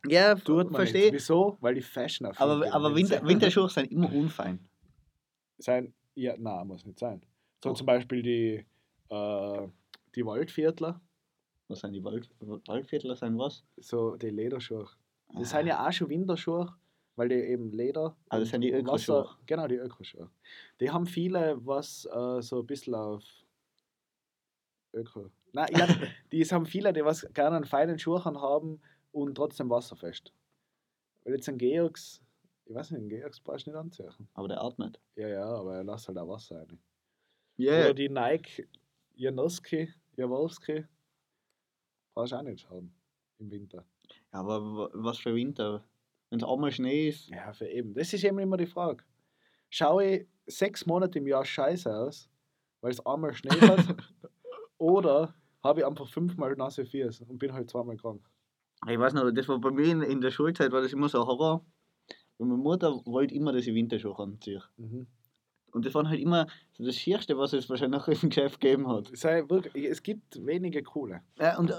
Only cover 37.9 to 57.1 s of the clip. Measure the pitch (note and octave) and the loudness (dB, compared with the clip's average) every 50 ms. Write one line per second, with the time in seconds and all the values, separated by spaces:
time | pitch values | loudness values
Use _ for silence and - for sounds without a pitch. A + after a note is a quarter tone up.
37.9 | C#3 C3+ C#3 C#3 C#3 C3 A#2 B2 D#3 D#3+ - - - - - - _ _ _ _ | 4 2 0 -2 -2 0 0 0 0 0 -2 -8 -14 -14 -14 -14 _ _ _ _
38.9 | _ _ _ _ _ B2 B2+ C3 C3 B2+ C#3+ E3+ F3 - - - E3 D#3 E3 D#3+ | _ _ _ _ _ -4 -4 -4 -2 -2 -2 -2 -4 -6 -8 -6 -4 -4 -4 -6
39.9 | - _ _ _ _ - B2+ B2 B2+ C3+ D#3 E3 - - - - D3+ D#3 D#3 - | -10 _ _ _ _ -4 -4 -2 -2 -2 -2 -4 -6 -8 -8 -6 -6 -6 -8 -12
40.9 | _ _ _ _ _ _ _ _ _ _ _ _ _ _ _ _ _ _ _ _ | _ _ _ _ _ _ _ _ _ _ _ _ _ _ _ _ _ _ _ _
41.9 | _ _ _ _ - A2+ A#2 B2+ B2+ B2 D3 B2+ G2 F2 - - F#2 F2+ F2+ F2+ | _ _ _ _ -8 -8 -6 -6 -6 -8 -10 -12 -14 -16 -18 -18 -18 -16 -16 -18
42.9 | - _ _ _ _ _ _ _ _ - G#2+ G#2 G2+ G2+ G2 F#2 - F2 E2+ _ | -20 _ _ _ _ _ _ _ _ -20 -18 -16 -16 -16 -16 -18 -20 -20 -20 _
43.9 | _ _ _ _ - _ _ _ - F#2+ F#2 G2+ A2 G#2+ G#2 G#2+ G#2+ G#2+ G2+ - | _ _ _ _ -20 _ _ _ -10 -8 -6 -4 -4 -4 -6 -6 -6 -8 -8 -8
44.9 | - G2+ A2+ A#2 A2+ - - A#2+ A2+ A#2 B2 C#3 D3 - G#2+ G#2 G#2 G#2 - _ | -8 -6 -6 -6 -6 -4 -4 -4 -2 -2 -2 -4 -4 -4 -4 -4 -4 -6 -10 _
45.9 | _ _ _ _ _ _ _ _ A#2+ A#2 A#2 B2+ B2+ C#3 D3 C#3+ C#3 - B2+ B2+ | _ _ _ _ _ _ _ _ -6 -4 -2 -2 -2 -2 -2 -2 -2 -2 -2 0
46.9 | C#3 D3+ D#3 D3+ D#3 - - - F2+ F#2 F#2 G#2 A2 - A2 G#2+ F2+ B2 A#2 G#2+ | 0 0 0 0 -2 -6 -10 -16 -16 -14 -14 -14 -12 -12 -10 -8 -6 -6 -8 -6
47.9 | G2+ B2+ D#3+ E3+ G#3+ F#3+ F#3 G3 G3 G3 F#3+ F#3+ F#3+ F3+ F3 F3 - F3 F3 E3 | -6 -6 -6 -4 -2 0 0 0 2 0 0 -2 0 -2 -2 -4 -4 -4 -4 -4
48.9 | B2 - _ _ _ _ _ _ _ _ _ _ _ _ _ _ - - D#3+ D3 | -4 -6 _ _ _ _ _ _ _ _ _ _ _ _ _ _ -2 2 4 4
49.9 | E3 G3 G3 G3 F#3+ F3+ F#3 - _ _ _ - - - G3 G3+ G3+ - - E3+ | 6 6 4 4 2 0 -2 -6 _ _ _ -12 -4 -2 -2 0 -2 -2 -2 0
50.9 | E3+ F3+ F#3 F3+ - D3+ C#3 C#3 C#3 C3+ C3+ - - - C3+ C#3+ F3 F3 - A#2 | 2 2 2 2 0 -2 0 0 0 0 0 -2 -2 0 0 0 0 0 -2 -4
51.9 | G#2+ G#2+ A#2+ C#3+ - - - _ _ _ _ _ _ _ _ _ _ _ - B2 | -4 -2 -4 -6 -6 -10 -18 _ _ _ _ _ _ _ _ _ _ _ -6 -6
52.9 | B2 B2 - A#2+ C3+ D#3+ D#3+ D3 B2 - - - F3 E3+ - F#3 F#3+ F#3 E3+ - | -6 -4 -4 -4 -2 -2 -2 -4 -6 -4 0 2 8 10 12 12 12 10 6 4
53.9 | - - - - _ _ - - _ _ - - - - - - _ - E3 E3 | 0 -6 -10 -18 _ _ -20 -20 _ _ -18 -16 -16 -16 -16 -16 _ 0 4 4
54.9 | F#3 G3 F3+ D#3 C#3 D3 E3 D#3+ - _ _ _ _ _ - C3+ D3+ D#3+ C#3 C#3 | 6 6 6 4 4 4 2 0 -4 _ _ _ _ _ 4 4 4 6 4 2
55.9 | - - C#3 A#2 - D#3+ E3+ F3 F3 D#3+ C#3+ C3 C#3 C3+ C3 C3+ - - B2+ A#2+ | 0 -4 -10 -8 -4 -2 -2 -2 -2 -2 -4 -4 -2 -4 -4 -6 -6 -6 -8 -6
56.9 | - C#3 B2+ A#2 | -4 -4 -4 -4